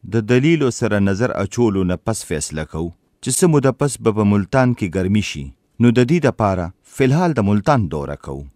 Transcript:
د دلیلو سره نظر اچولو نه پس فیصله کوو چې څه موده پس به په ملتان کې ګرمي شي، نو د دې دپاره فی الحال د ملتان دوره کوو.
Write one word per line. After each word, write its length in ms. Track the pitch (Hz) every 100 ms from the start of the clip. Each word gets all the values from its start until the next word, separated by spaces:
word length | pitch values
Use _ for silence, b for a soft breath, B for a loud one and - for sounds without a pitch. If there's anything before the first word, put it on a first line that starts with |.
| -
د 160 | 113 107
دلیلو 400 | 123 147 165 135 -
سره 200 | 110 104 98
نظر 260 | 95 123 -
اچولو 480 | 98 - 120 95 92
نه 80 | 90 -
پس 100 | 110 -
فیصله 380 | 80 - 78 80
کوو 180 | 80 85 - _ _
چې 80 | - -
څه 120 | 180
موده 180 | 151 135 120
پس 160 | 147 -
به 120 | 110 107
په 80 | 101
ملتان 420 | 101 92 131 127 117
کې 180 | 98 92
ګرمي 260 | 92 104 95
شي، 120 | 73 69 - _ -
نو 100 | 120 117
د 100 | 123
دې 80 | 170 143
دپاره 400 | - 104 92 87 - _
فی 180 | - 131
الحال 240 | 147 180 147
د 80 | 98
ملتان 400 | 104 98 139 87 76
دوره 200 | 69 71 -
کوو. 180 | 69 71